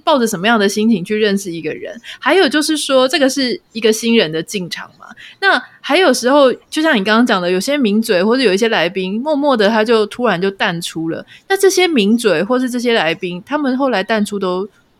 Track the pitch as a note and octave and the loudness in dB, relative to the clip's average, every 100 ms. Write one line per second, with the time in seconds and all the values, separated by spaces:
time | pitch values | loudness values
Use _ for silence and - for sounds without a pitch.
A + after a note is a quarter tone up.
0 | E4+ C#4+ A3+ F3 G#3 A#3 G3 G#3 A3 G3+ | 0 2 0 0 0 2 2 2 0 0
1 | F3+ G#3+ G#3+ G3 G3 E3 D3+ A#2+ F2 - | -2 -2 0 0 -4 -8 -8 -10 -12 -16
2 | - - B3+ F4+ D4+ D4 D4+ D4+ - C4 | -18 -6 0 2 2 0 -2 -2 0 2
3 | C4 D#4+ C4 C4+ B3+ - _ A3+ A3 A3+ | 2 2 0 0 -4 -4 _ -2 0 0
4 | A#3 A#3 E3 D#3+ - G3+ F3 - - - | 2 2 2 -2 -6 -8 -8 -10 -16 -20
5 | - - - - F#4+ C#4 - - - D#4 | -20 -20 -20 -4 0 0 -4 -12 -2 2
6 | F4 C4 A#3+ D4 C4 - - D#4 D#4+ A#3 | 2 2 2 4 4 0 -6 -2 0 0
7 | G#3 A3 B3 G3 F3 F#3 A3+ D4 A3 G#3 | 2 2 2 2 0 -2 0 0 0 0
8 | A#3 F3+ G#3 C4 A3+ F#3+ A3+ G3+ E3+ G3 | 2 2 2 2 2 2 0 0 -2 -2
9 | F#3 G#3+ D4 C#4+ D4 B3 G3+ A3 A3 A3 | -6 -4 -2 0 0 2 2 2 2 2
10 | G#3 - E3+ E3+ F#3+ G3 G#3+ E3+ - E3 | 0 -2 -2 0 -2 -2 -4 -4 -8 -8
11 | D#3+ - - - - G4 F#4+ F#4 F4+ C#4 | -6 -8 -10 -14 -4 2 2 2 2 2
12 | G3 A#3 A3 D#3 G3 B3+ B3+ B3 A#3 A3+ | 2 2 2 0 0 0 -2 -2 0 0
13 | D#3+ E3 F3+ F3+ - D4+ C4+ B3+ C#4 G3+ | 0 -2 -6 -8 -6 -4 -2 0 0 -2
14 | F#3+ A3 G#3 G3+ F#3+ F3+ G#3 _ _ | 0 -2 -2 -4 -4 -4 -6 _ _